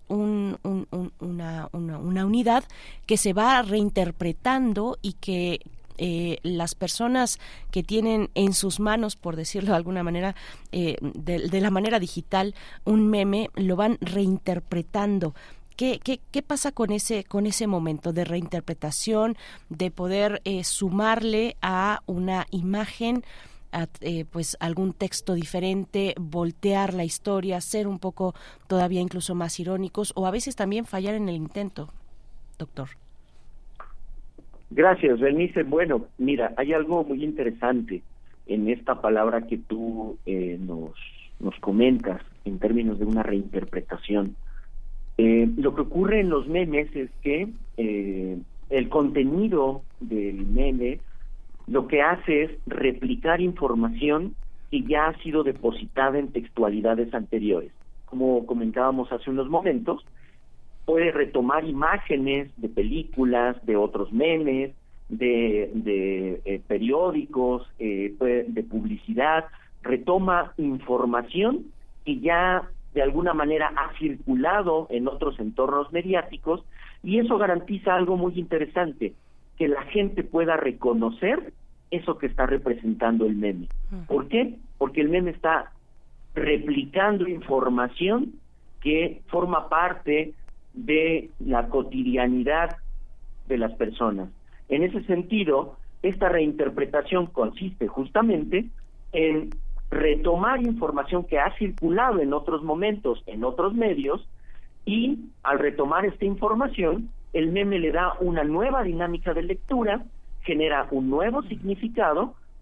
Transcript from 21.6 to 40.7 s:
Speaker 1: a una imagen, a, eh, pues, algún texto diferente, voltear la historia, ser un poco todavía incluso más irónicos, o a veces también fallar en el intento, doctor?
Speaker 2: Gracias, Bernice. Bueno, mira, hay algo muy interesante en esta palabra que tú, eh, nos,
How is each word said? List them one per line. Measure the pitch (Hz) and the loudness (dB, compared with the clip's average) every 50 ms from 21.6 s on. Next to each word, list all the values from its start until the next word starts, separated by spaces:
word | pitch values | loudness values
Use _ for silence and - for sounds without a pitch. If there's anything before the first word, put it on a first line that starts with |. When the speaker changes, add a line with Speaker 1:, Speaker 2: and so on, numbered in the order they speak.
Speaker 1:
a | - 185 185 185 190 202 208 - - - | -2 0 2 2 2 2 0 0 -2 -4
una | 190 175 180 185 185 185 - - | -4 -2 0 0 0 -2 -2 -2
imagen, | - 185 170 185 196 208 214 - - - 226 226 240 247 240 - - - - - - - - - | -4 -2 -2 0 0 0 -2 -4 -4 -4 -2 0 0 -2 -2 -6 -12 -18 -18 -20 -20 -20 -12 -8
a, | - 165 165 - - - | -6 -4 -4 -6 -6 -8
eh, | - 170 170 165 160 160 | -6 -4 -4 -4 -4 -4
pues, | - 165 165 - - - | -4 -4 -4 -4 -4 -4
algún | 160 165 165 170 190 190 165 | -4 -2 0 0 0 -2 -2
texto | - 196 185 - - - - 185 | -2 -4 -4 -4 -4 -4 -2 -2
diferente, | 170 165 - - 185 180 185 190 196 190 - - 202 196 190 - 190 | -2 -2 -2 -2 -2 0 0 0 -2 -2 -2 -2 0 0 0 -2 -4
voltear | 180 156 151 175 175 170 165 - - 202 196 196 196 190 180 | -6 -4 -2 -2 -2 -2 -2 0 0 2 4 4 2 2 0
la | 185 170 | -2 -2
historia, | 165 - - - 208 202 190 185 196 185 180 | -2 -4 -4 -2 -2 0 0 0 0 -2 -2
ser | 170 - - 214 208 202 | -2 -2 -2 -2 0 -2
un | 196 180 | -2 -4
poco | - 185 - - 190 185 175 - - - - - - | -4 -6 -4 -2 -2 -2 -2 -4 -10 -20 -20 -18 -4
todavía | - 190 185 180 180 185 180 | 0 2 4 4 4 2 2
incluso | 180 180 180 180 170 - 185 | 0 0 -2 -4 -4 -2 -2
más | 175 170 170 - - | -2 -2 -2 -4 -4
irónicos, | 170 175 190 190 190 180 - - 208 - - | -4 -2 -2 -2 -2 -2 -2 -2 -4 -2 -2
o | - 190 | 0 0
a | 185 | 0
veces | 185 240 - 277 254 | 0 0 -2 -4 -4
también | - 208 190 202 226 233 | -2 -2 0 0 -2 -2
fallar | - - 190 190 202 214 | -4 -4 -4 -2 -2 -2
en | 220 214 190 | 0 -2 -2
el | 170 | -2
intento, | 160 156 156 - 202 202 190 - - 147 151 - - - - - - - - - - - - - - | -4 -4 -6 -6 -6 -6 -6 -6 -10 -10 -10 -12 -14 -16 -16 -18 -18 -18 -16 -16 -16 -16 -14 -12 -12
doctor? | - - - - 135 135 - - - - - - - - - - - - - - - - - - - - - - - - - - - - - - - - - - - - | -12 -10 -8 -10 -10 -10 -12 -16 -20 -20 -20 -20 -20 -20 -20 -20 -18 -18 -16 -16 -16 -16 -16 -16 -14 -12 -12 -12 -10 -10 -10 -12 -12 -14 -16 -18 -18 -18 -18 -18 -16 -2
Speaker 2:
Gracias, | - - 156 185 190 180 165 143 123 113 | 4 6 8 8 8 6 6 4 4 4
Bernice. | 127 139 143 160 175 175 - 175 | 4 4 4 2 2 0 0 -2
Bueno, | 151 135 143 160 180 165 143 113 117 - - - | 0 2 2 2 2 2 2 0 -2 -4 -6 -2
mira, | 127 135 143 127 117 110 117 123 | 0 2 2 2 0 0 0 -2
hay | 131 143 165 | 0 2 2
algo | 160 151 156 175 170 156 | 0 2 2 0 0 0
muy | 147 139 131 151 | 0 -2 -4 -2
interesante | 156 151 151 131 117 113 - 120 123 127 123 113 113 98 85 - - - - - - - - - - | -4 -2 -2 -2 -2 -2 0 0 2 2 0 0 -2 -6 -8 -8 -12 -18 -20 -20 -20 -20 -16 -8 -4
en | 104 107 104 110 | -2 0 0 0
esta | 123 135 - - 127 - | 0 0 0 -2 -2 0
palabra | - 107 110 107 110 113 117 117 113 | 2 2 4 4 4 2 2 0 -2
que | - 117 110 | -2 -4 -6
tú, | - - 110 113 117 117 113 110 107 107 - - - | -4 -6 -6 -4 -4 -4 -4 -6 -6 -8 -10 -8 -6
eh, | 90 95 92 90 87 87 87 | -4 -2 -2 -2 -2 -4 -6
nos, | 92 92 | -6 -6